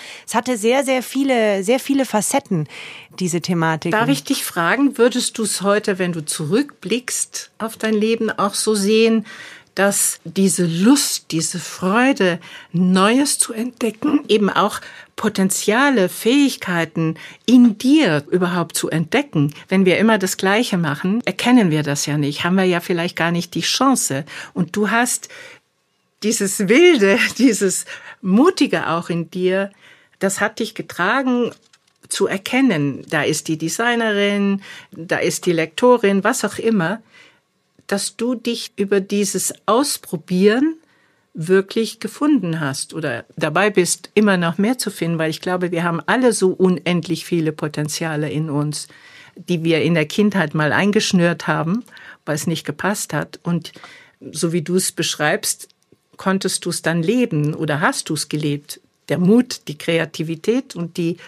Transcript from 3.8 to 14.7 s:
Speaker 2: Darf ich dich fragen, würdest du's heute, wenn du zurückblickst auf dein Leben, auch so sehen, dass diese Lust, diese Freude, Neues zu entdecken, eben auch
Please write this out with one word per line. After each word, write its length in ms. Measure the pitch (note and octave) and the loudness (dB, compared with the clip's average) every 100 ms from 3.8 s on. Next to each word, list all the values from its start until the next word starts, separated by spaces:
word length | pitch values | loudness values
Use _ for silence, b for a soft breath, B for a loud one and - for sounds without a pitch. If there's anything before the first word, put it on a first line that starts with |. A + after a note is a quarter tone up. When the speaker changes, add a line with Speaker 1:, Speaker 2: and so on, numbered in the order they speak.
| E3+ | 0
Speaker 2:
Darf 180 | G#3+ A3+ | 2 2
ich 140 | C4+ | 0
dich 220 | - C4+ - | -2 -4 -4
fragen, 540 | - E3+ A3 C#4 - | -2 0 2 2 4
würdest 400 | A#3+ B3 - - | 2 2 -4 -4
du's 240 | G#3+ - | -4 -2
heute, 340 | F#3+ G#3 G#3 F#3+ | 0 0 0 -2
wenn 160 | F3+ | -2
du 100 | E3 | -4
zurückblickst 1300 | D3 - D3+ G#3 C#4+ - F3+ A#3 B3 - - - - _ | -6 -6 -2 0 -2 -8 -4 -4 -4 -6 -6 -10 -14 _
auf 180 | A3 A3 | -10 -6
dein 200 | A3 A3 | -2 0
Leben, 340 | A3 A3+ A3 | 0 0 -2
auch 240 | - G3 | -2 -2
so 220 | - - G#3+ | -2 0 0
sehen, 500 | G3 A3 A3+ A3+ G#3 B B B B - | 2 4 4 2 -2 B B B B 0
dass 440 | G3 G3 - - | 0 2 -2 -4
diese 420 | E3+ F3 G3 - F3 | -8 0 0 2 0
Lust, 600 | E3 G#3 C#4+ - - - | 2 4 4 2 -6 -6
diese 280 | D#3+ D#3+ F3+ | -4 -4 -6
Freude, 800 | - - F#3 A3 B3+ C#4 F#3 E3 B B B | -12 -6 -2 2 2 2 0 0 B B B
Neues 680 | E3 F#3 F#3 G3 B3+ C#4+ - | 0 2 4 4 4 2 0
zu 140 | - | -4
entdecken, 680 | A3 B3 - A3+ G#3+ D4 D4 - | -4 -8 -4 -6 -2 0 0 2
eben 220 | G#3+ G3 | 2 2
auch 300 | - G3+ | 2 0